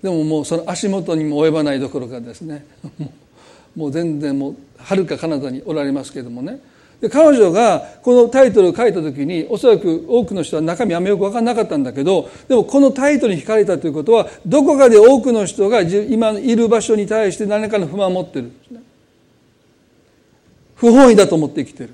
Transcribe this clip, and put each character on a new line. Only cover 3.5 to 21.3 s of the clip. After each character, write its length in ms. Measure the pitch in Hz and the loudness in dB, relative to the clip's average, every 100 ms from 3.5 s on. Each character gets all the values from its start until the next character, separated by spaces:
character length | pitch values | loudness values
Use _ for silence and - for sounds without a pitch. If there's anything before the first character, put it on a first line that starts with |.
| _ _ - | _ _ -12
も 80 | 151 | -8
う 40 | |
全 300 | 147 170 151 | -4 -4 -6
然 180 | 147 139 | -6 -6
も 120 | 139 | -6
う 60 | - _ _ | -12 _ _
遥 260 | - 196 | -4 -4
か 140 | 165 139 | -2 -6
彼 200 | 165 147 | -6 -6
方 120 | 135 | -8
に 120 | 131 - | -10 -8
お 80 | |
ら 100 | 156 | -6
れ 80 | 143 | -4
ま 120 | 139 | -6
す 80 | 131 | -8
け 100 | 143 | -14
ど 80 | 120 | -14
も 120 | 120 | -12
ね。 180 | 143 262 _ _ _ _ | -12 -14 _ _ _ _
で、 100 | 226 | -4
彼 180 | 277 311 | 4 4
女 240 | 269 196 | 6 4
が 320 | 180 233 170 - - | 4 2 0 -6 -8
こ 120 | - | 2
の 140 | 247 233 | 4 4
タ 160 | 262 | 4
イ 80 | 262 | 4
ト 100 | 202 | 4
ル 80 | 185 | 2
を 40 | |
書 120 | - 233 | 2 -2
い 60 | |
た 100 | 180 | 0
時 240 | 156 135 143 | -6 -6 -6
に、 200 | 170 156 | -6 -6
お 80 | - | 0
そ 100 | 262 | 2
ら 100 | 202 | 2
く 280 | 180 160 - | 0 -4 -2
多 160 | 247 | -2
く 100 | 208 | -2
の 80 | 196 | -6
人 140 | 160 160 | -6 -4
は 60 | |
中 240 | 160 175 226 | -4 -4 -4
身 80 | |
あ 40 | 170 | -2
ん 40 | |
ま 80 | 180 | -2
よ 80 | 202 | -2
く 20 | |
分 120 | 202 | -2
か 80 | 233 | -2
ん 40 | |
な 100 | 226 | -2
か 80 | 233 | -2
っ 60 | 214 | -4
た 80 | 156 | -4
ん 60 | |
だ 100 | 127 | -6
け 100 | 127 | -4
ど、 260 | 143 190 - - _ | -2 -2 -2 -16 _
で 60 | |
も 100 | 247 | 0
こ 160 | - 277 | 2 4
の 100 | 277 | 4
タ 200 | 269 277 | 2 0
イ 100 | 285 | 2
ト 80 | 240 | 0
ル 60 | |
に 80 | 175 | -4
惹 20 | |
か 120 | - 220 | -2 0
れ 80 | |
た 140 | 202 165 | 0 -2
と 80 | 165 | -4
い 40 | |
う 20 | |
こ 100 | 151 | -6
と 100 | 147 | 2
は、 160 | 226 - - 175 | 2 0 -8 -2
ど 180 | 262 | 0
こ 140 | 285 277 | 2 4
か 100 | 262 | 6
で 80 | 214 | 8
多 240 | 226 269 | 8 6
く 120 | 233 | 2
の 120 | 226 | -2
人 240 | 185 - 196 | -4 -2 0
が 160 | 233 | 0
じ-、 220 | 170 196 214 | 0 -2 -2
今 200 | 226 220 | -2 -2
い 240 | 214 254 233 | -2 -2 0
る 120 | 233 | 2
場 120 | 226 | 0
所 160 | 202 214 | 0 -2
に 100 | 196 | 0
対 260 | 214 208 | -2 -2
し 40 | - | -2
て 80 | |
何 180 | 208 208 | -4 -4
ら 60 | 214 | -2
か 100 | 214 | -4
の 80 | 165 | -4
不 100 | 185 | -4
満 120 | 190 | -4
を 20 | |
持 120 | 185 | -4
っ 20 | |
て 120 | 175 147 | -6 -10
る 100 | 120 | -12
ん 120 | - | -16
で 60 | _ | _
す 40 | |
ね。 100 | 226 _ _ _ _ _ _ _ _ _ _ _ _ _ _ _ _ _ _ _ _ | -20 _ _ _ _ _ _ _ _ _ _ _ _ _ _ _ _ _ _ _ _
不 140 | 233 | 4
本 220 | 240 262 | 8 8
意 40 | 214 | 8
だ 100 | |
と 80 | 185 | 4